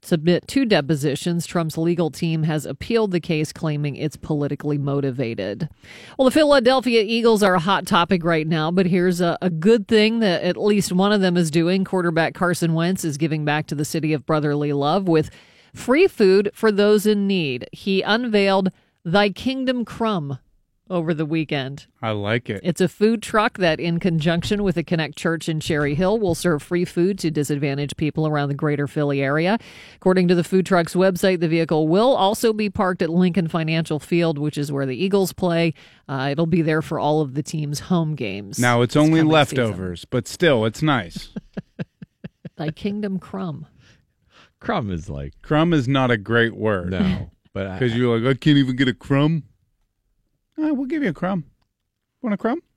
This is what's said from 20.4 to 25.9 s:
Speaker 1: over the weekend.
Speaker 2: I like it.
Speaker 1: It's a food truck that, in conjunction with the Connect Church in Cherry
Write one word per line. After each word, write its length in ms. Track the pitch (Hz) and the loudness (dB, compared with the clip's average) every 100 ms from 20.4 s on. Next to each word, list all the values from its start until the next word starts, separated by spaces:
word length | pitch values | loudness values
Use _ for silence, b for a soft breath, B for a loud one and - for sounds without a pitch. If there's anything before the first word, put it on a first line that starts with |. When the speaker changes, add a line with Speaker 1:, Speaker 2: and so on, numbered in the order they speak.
| _ _ _ _ - | _ _ _ _ -8
Speaker 1:
over 240 | 185 160 | -4 -2
the 100 | 156 | -2
weekend. 600 | 156 160 156 147 135 139 - _ | -2 -2 -2 -4 -6 -10 -16 _
Speaker 2:
I 80 | 113 | -4
like 400 | 107 101 120 - | -2 0 -2 -2
it. 100 | 101 | -6
Speaker 1:
It's 160 | 180 160 | -4 0
a 60 | 185 | -2
food 340 | - 214 226 | 2 0 0
truck 340 | - 220 220 - | -2 0 0 0
that, 200 | 180 156 | 0 0
in 180 | 170 170 | -2 0
conjunction 600 | 190 165 156 170 - 208 | 0 0 0 0 0 -2
with 100 | 202 | 0
the 80 | 170 | -2
Connect 340 | 160 165 147 147 | -2 -2 -4 -4
Church 320 | 170 165 - | -4 -2 -2
in 120 | 156 | -4
Cherry 340 | - 151 143 | -2 -2 0